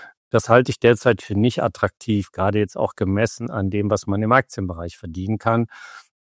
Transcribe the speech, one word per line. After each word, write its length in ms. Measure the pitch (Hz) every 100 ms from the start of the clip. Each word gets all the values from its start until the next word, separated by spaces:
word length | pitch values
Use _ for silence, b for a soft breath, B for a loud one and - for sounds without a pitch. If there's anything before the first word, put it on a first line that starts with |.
| B B -
Das 160 | 113 -
halte 220 | 120 123
ich 100 | -
derzeit 440 | 117 117 127 107
für 100 | -
nicht 300 | 101 117 -
attraktiv, 680 | 117 - 104 - - 104 92
gerade 280 | - 95 107
jetzt 180 | 101 -
auch 180 | - -
gemessen 540 | 95 98 117 - 120
an 220 | 104 95
dem, 180 | 104 101
was 160 | 101 -
man 160 | 98
im 100 | 110
Aktienbereich 640 | 131 - - 92 85 87 -
verdienen 440 | 90 85 98 107
kann. 260 | 117 117 113 B B B B _